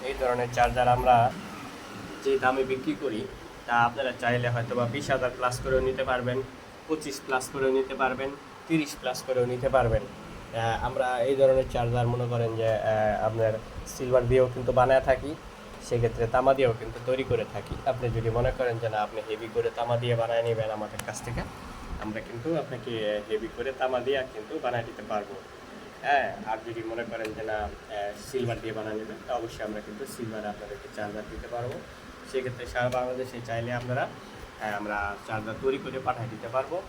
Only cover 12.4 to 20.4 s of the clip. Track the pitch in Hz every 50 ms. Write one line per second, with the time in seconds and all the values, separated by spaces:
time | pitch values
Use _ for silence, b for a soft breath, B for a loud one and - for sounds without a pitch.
12.4 | 117 113 113 113 113 113 110 104 - 107 110 107 107 107 104 - - 110 110 117
13.4 | 113 110 107 110 - - - - - - - - 139 123 127 127 123 117 127 131
14.4 | 127 123 123 127 123 117 123 127 127 127 135 131 131 135 131 127 - 139 156 -
15.4 | - - - - - - - - - - 123 117 120 113 113 120 117 117 - 131
16.4 | 127 135 135 135 135 123 113 113 113 110 113 117 117 123 131 131 131 117 123 113
17.4 | 107 - - 107 98 - - - - 139 127 123 127 120 117 117 110 113 110 117
18.4 | 120 127 123 - 131 123 117 113 110 113 107 107 107 107 110 110 107 - 110 110
19.4 | 117 113 107 117 117 117 - - 120 117 120 117 120 120 120 113 113 113 117 117